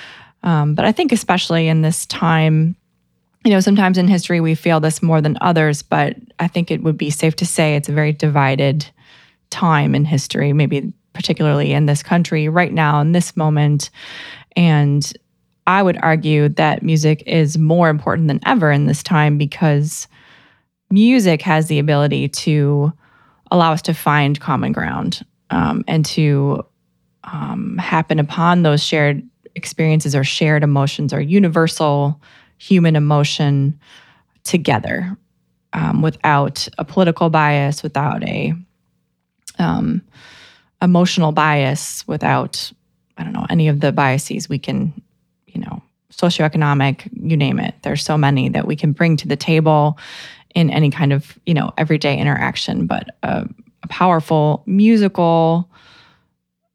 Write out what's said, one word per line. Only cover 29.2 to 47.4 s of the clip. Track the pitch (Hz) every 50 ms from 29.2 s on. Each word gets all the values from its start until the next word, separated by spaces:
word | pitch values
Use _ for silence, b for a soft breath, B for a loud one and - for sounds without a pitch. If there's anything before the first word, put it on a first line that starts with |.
| - - _ _ - - -
experiences | 170 - - - - 160 160 156 156 - 147 143
or | 135 135
shared | - - - 165 151 156 147
emotions | 147 147 139 139 139 143 - - 147 131
or | 139 143
universal | 143 147 185 208 196 170 156 170 165 165 - - 165 147 143 143 143 143 151 b b b b b b b b
human | _ - - 196 180 165 165 156
emotion | 147 147 147 151 147 143 - - - 151 143 143 139 139 143 151 b b b b b b b b b b b b b -
together, | - 190 170 - 160 123 104 - - - - 180 185 196 - _ _ _ _ _ _ _ _ _ _ -
um, | 165 160 160 - -
without | 156 160 151 - - 151 147 143 139 160 143 - - - - -
a | 156
political | - - 190 185 170 160 - 175 165
bias, | 165 160 151 147 147 143 139 139 143 -
without | - 147 - 139 147 - - - -
a, | - - - 139 151 165 175 180 - _ _ _ _ _ _ _ _ _ _ _ _ _ _ _ - - -
um, | 175 160 - - - - 165 180 - B B B B B B B B B B B B B _ _
emotional | 180 180 180 175 180 180 - 180 160 151
bias, | 151 151 151 156 147 143 135 131 143 - - - - - - -
without, | 151 - - 139 135 127 123 - - - - - - _ _ _ _ _ _ _ _ -
I | 165
don't | - -
know, | - - -
any | - 165 156 151
of | 143 143
the | 147 143
biases | - 147 139 131 131 - - - - - 156 -
we | 143 135
can, | - - 139 135 - 156 - - - _ _ _ _ _ _ _ _
you | _ - -
know, | - - - - - _ _ _ _ _
socioeconomic, | - - 180 175 - - 156 151 - 160 151 147 143 139 139 139 127 - - -
you | - - - 160 165
name | 147